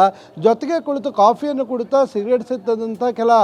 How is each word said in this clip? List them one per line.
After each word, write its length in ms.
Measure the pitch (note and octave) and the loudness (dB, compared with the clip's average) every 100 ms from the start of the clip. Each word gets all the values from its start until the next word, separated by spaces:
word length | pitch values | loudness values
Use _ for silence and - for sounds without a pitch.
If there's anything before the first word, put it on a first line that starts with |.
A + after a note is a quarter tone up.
| F#3+ F#3+ - - | 2 0 -14 -2
ಜೊತೆಗೆ 420 | F#3 A3+ C#4 E4 | 0 0 -2 -4
ಕುಳಿತು 280 | D4+ C#4 C4+ | -4 -6 -4
ಕಾಫಿಯನ್ನು 540 | G#3+ G3+ A#3 D4 C4+ A#3 | 2 2 2 -4 -6 -6
ಕುಡಿತಾ 400 | B3 A3+ C4+ C4+ | -6 -2 0 0
ಸಿಗರೇಟ್ 380 | G#3+ G3+ B3 | -2 -2 -2
ಸೇದಂಥ 600 | - B3+ F#3+ A3 A3+ G#3 | -2 -6 -4 -4 -4 -4
ಕೆಲ 260 | B3 A3+ A#3 A#3 | -4 -2 2 4